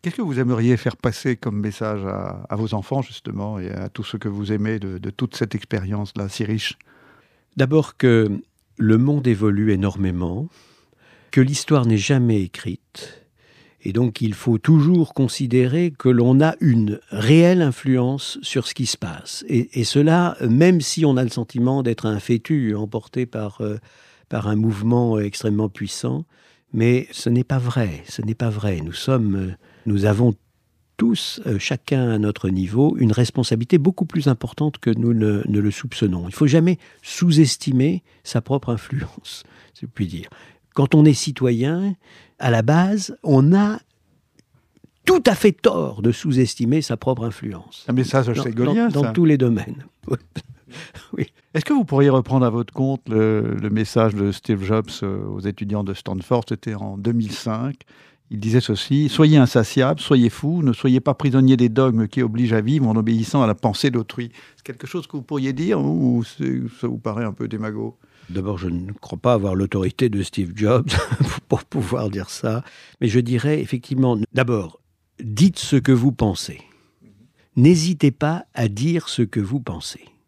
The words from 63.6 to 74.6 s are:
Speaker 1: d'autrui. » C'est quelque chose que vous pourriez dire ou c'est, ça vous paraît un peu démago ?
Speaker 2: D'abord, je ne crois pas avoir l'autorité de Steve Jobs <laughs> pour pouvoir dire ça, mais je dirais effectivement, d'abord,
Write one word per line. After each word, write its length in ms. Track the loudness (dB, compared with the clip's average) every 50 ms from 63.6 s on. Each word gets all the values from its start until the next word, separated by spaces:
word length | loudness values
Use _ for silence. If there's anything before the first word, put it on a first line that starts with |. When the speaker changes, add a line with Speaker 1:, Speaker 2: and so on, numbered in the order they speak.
| -2 -2 -2 0 -2 0
Speaker 1:
d'autrui. » 400 | 0 -2 -4 -4 -10 -12 -12 -12 _ -20 -20 -20 _
C'est 80 | _ _
quelque 200 | -18 -16 -16 -16
chose 220 | -10 -10 -10 -10
que 80 | -8 -12
vous 80 | -12 -8
pourriez 300 | _ -4 -4 -2 -4 -4
dire 260 | -2 -2 -2 0 0
ou 440 | 0 0 0 2 2 2 2 0 -2
c'est, 340 | -4 -8 -6 -4 -4 -4 -4 -6 -8 -10 -8
ça 60 | -6
vous 120 | -6 -6 -6
paraît 260 | -8 -8 -6 -6 -6
un 80 | -6 -6
peu 140 | _ -10
démago ? 500 | -8 -8 -8 -8 -8 -8 -8 -10 -10 -12 _ _ _ _ _ _ -10
Speaker 2:
D'abord, 280 | -8 -8 -6 -6 -6
je 100 | -6 -6
ne 240 | -6 -6 -6 -8 -10
crois 260 | -14 -14 -14 -14 -14
pas 160 | -2 0 0 2
avoir 220 | 2 0 -2 -2
l'autorité 540 | -2 -2 -2 -2 -2 -4 -4 -2 -2 -2 -2
de 120 | 0 -2
Steve 300 | -6 -6 -6 -6 -6 -6 -4
Jobs 340 | -2 2 2 2 2 2 0 -2 -2 -2 -2 -2 -2
<laughs> 280 | 0 -2 -2 -10 _
pour 160 | _ -2 -2 -2
pouvoir 460 | _ -6 -6 -4 -2 -4 -4 -4 -4
dire 200 | -6 -6 -10 -10
ça, 340 | -10 -6 -4 -4 -4 -4 -8 -10 -20 -20 -20 -20 _ _
mais 80 | -2
je 120 | 2 2 2
dirais 420 | 2 2 -2 0 0 0 0 -2
effectivement, 560 | -2 -4 -6 -8 -6 -4 0 2 2 2 2 0 -2 _ 0
d'abord, 460 | 0 0 2 0 -2